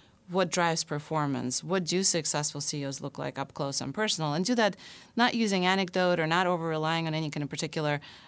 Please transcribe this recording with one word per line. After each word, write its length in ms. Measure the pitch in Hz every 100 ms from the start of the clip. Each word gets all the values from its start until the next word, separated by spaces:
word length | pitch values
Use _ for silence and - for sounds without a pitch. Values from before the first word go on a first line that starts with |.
| - _ -
what 200 | 180 175
drives 360 | 180 170 165 -
performance, 800 | 147 - 156 143 127 123 123 151
what 180 | 190
do 180 | 160 180
successful 600 | 190 170 147 147 143 147
C 200 | 147 147
E 40 | 139
Os 160 | 135
look 160 | 143 -
like 200 | 135 135
up 160 | 139
close 280 | - 143 139
and 120 | 135
personal, 400 | 170 214 - 156
and 120 | 151 185
do 100 | 240
that 220 | 208 - - - - -
not 180 | 240 233
using 300 | 214 196 180
anecdote 520 | 190 180 185 180 175
or 80 | 156
not 220 | 170 180
over-relying 600 | 175 165 156 156 165 165
on 60 |
any 160 | 156 156
kind 140 | 151
of 60 | 139
particular, 500 | 147 151 165 151 147 - -